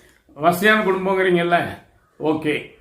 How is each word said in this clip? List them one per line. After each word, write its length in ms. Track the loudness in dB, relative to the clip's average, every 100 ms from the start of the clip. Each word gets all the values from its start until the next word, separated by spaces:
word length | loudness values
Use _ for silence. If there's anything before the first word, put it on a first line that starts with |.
| _ _ _
"வசதியான 500 | -2 0 2 2 2
குடும்பங்கிறீங்கல்ல, 840 | 0 -2 -2 0 2 2 2 0 -2 -10 -20 _ _ -6
ஓகே, 560 | -4 -2 -4 -6 -8 -18